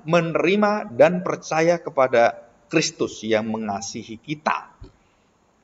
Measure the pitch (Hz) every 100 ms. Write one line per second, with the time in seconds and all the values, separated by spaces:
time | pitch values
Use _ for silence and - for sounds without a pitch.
0 | 151 170 165 151 - 202 208 208 208 117
1 | 151 180 180 147 - 156 165 170 147 139
2 | 127 120 117 - - _ - 160 156 -
3 | 113 - 110 107 113 110 107 98 - 123
4 | 110 110 - 151 131 78 - - - _
5 | _ _ _ _ _ _